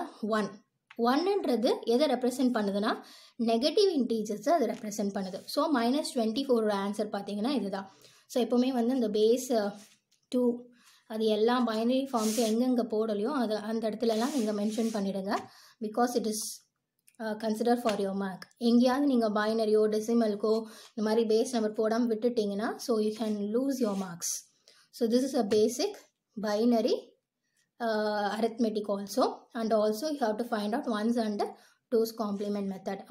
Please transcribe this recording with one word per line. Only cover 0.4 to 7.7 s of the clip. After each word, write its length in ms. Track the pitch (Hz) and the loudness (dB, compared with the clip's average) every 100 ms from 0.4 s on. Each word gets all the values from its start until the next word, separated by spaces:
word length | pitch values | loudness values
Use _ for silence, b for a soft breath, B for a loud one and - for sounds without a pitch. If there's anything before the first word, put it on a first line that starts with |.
| 202 - _ _ _ - 233 | -2 -8 _ _ _ -2 2
ஒன்னுன்றது 580 | 277 370 403 285 233 254 466 220 | 2 2 0 0 0 2 0 0
எதை 120 | 247 294 | 2 2
ரெப்ரசென்ட் 400 | 247 240 247 254 240 | 2 0 2 0 2
பண்ணுதுன்னா 340 | 202 202 220 370 B B B B 233 | 0 0 -2 -4 B B B B 0
நெகட்டிவ் 380 | 233 302 320 392 311 | 2 2 4 4 4
இன்டீஜர்ஸை 520 | 226 226 214 208 285 330 | 0 -2 -2 -2 2 2
அது 80 | 220 | 2
ரெப்ரசென்ட் 400 | 214 214 208 202 202 | -4 -8 -4 -4 -2
பண்ணுது. 240 | 190 185 - | -6 -10 -6
So, 80 | 285 320 262 | -2 0 2
minus 320 | 233 277 311 254 | 2 0 -2 -2
twenty-four-ஓட 600 | 226 226 269 240 214 202 202 | -2 -2 0 2 2 0 -2
ஆன்சர் 240 | 208 208 202 | -4 -4 -6
பார்த்தீங்கன்னா 380 | 196 208 233 277 | -6 -4 -2 -2
இதுதான். 280 | 196 | -2